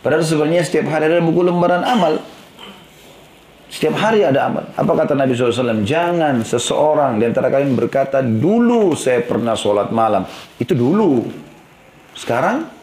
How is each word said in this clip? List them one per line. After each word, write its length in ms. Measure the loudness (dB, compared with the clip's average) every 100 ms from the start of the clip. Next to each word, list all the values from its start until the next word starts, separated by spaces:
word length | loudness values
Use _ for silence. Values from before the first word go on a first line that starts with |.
Padahal 240 | 0 0
sebenarnya 400 | 0 0 2 0
setiap 240 | 0 -2 -2
hari 200 | 0 2
ada 120 | 2
buku 200 | 2 2
lembaran 400 | 2 2 2 0
amal. 360 | 0 2 2 0 -6 -20 -20 -20 -20 -20 -20 -20 -20 -20 -20 -20 -20 -20 -18
Setiap 240 | -4 -2
hari 320 | 0 0 2 2
ada 240 | 0 0
amal. 160 | -4 -8
Apa 160 | -4 0 0
kata 160 | 0
Nabi 160 | 0 0
sallallahu 240 | 2 0
alaihi 80 | 0
wasallam? 180 | -2 -2 0
"Jangan 480 | 0 0 0 0 0
seseorang 680 | -2 -4 -2 0 2 2 0 0
di 20 |
antara 240 | 0 0 0
kalian 240 | 0 0
berkata, 480 | 0 0 0 0 0
'Dulu 720 | 0 0 2 2 2 2 2 0
saya 240 | 0 0
pernah 320 | 0 -2 -2
sholat 400 | -2 0 0 0
malam.'" 320 | 0 2 0 -2 -12 -20 -10
Itu 160 | -2
dulu. 480 | 0 2 2 2 2 -2 -12 -18 -20 -20 -20 -20 -20 -20
Sekarang? 560 | -12 -4 -2 0 -2 -6 -16